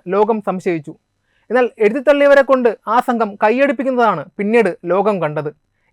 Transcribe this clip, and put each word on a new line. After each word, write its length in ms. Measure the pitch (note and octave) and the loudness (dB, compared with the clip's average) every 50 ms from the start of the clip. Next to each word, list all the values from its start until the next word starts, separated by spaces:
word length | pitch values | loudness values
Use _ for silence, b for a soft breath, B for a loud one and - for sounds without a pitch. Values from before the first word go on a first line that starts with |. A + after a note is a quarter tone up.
| - | -6
ലോകം 340 | F3 F#3 G3+ G#3+ A3 A3+ G#3+ | -2 0 0 2 0 0 -4
സംശയിച്ചു. 500 | - G3+ F#3 F#3 - F#3 E3+ D#3+ D3 D#3 - _ _ _ _ _ _ _ _ _ _ - | -4 -6 -6 -4 -4 -4 -4 -4 -6 -12 -18 _ _ _ _ _ _ _ _ _ _ -4
എന്നാൽ 200 | G#3+ B3+ F4 - - - | 0 0 0 0 0 0
എഴുതിത്തള്ളിയവരെ 640 | G#3+ G#3 A3 C#4+ B3 D4+ C#4+ C#4+ C#4+ C#4+ C#4 C#4 | 0 0 0 0 2 2 2 4 4 4 4 4
കൊണ്ട് 360 | C4 C4+ C4+ B3+ A#3+ A3+ F#3+ - - | 4 2 2 2 2 0 -2 -2 -4
ആ 120 | G3+ A3+ B3 | -2 0 0
സംഘം 360 | - C4+ A#3+ A3+ A3+ G3+ G3+ | 0 0 -2 -2 -2 -4 -4
കൈയടിപ്പിക്കുന്നതാണ് 920 | - G#3+ G#3+ A#3+ C4 C#4 C#4+ B3 - A#3+ C4+ B3+ B3 A#3 G#3+ F3+ D3+ C3+ - _ | -2 0 0 2 2 0 0 0 -2 -4 -2 0 0 0 0 0 -2 -6 -10 _
പിന്നീട് 400 | - G3+ G#3 A#3 A#3+ G#3 F3 E3 - - | -6 -4 0 2 2 2 0 -2 -6 -4
ലോകം 360 | E3+ F3 G3+ F#3+ G#3+ G3+ F3 | -2 0 0 0 0 -2 -2
കണ്ടത്. 340 | D#3 D3 D3+ D#3 D3 D3 - _ _ _ _ _ _ _ | -4 -4 -4 -6 -8 -8 -10 _ _ _ _ _ _ _